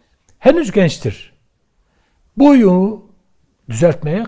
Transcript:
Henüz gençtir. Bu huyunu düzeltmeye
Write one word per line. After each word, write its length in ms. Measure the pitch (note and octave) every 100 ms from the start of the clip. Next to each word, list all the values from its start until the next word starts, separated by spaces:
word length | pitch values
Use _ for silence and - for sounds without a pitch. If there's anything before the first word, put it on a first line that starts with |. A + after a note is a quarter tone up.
| _ _ _ _
Henüz 340 | B3+ E4 B3+
gençtir. 600 | G#3 E3+ - A#2 - - _ _ _ _ _ _ _ _ _ _ -
Bu 120 | C#4+
huyunu 580 | C#4 G3+ F3+ G3 G#3+ - _ _ _ _ _ -
düzeltmeye 580 | A2+ E3+ C#3+ D3 F3+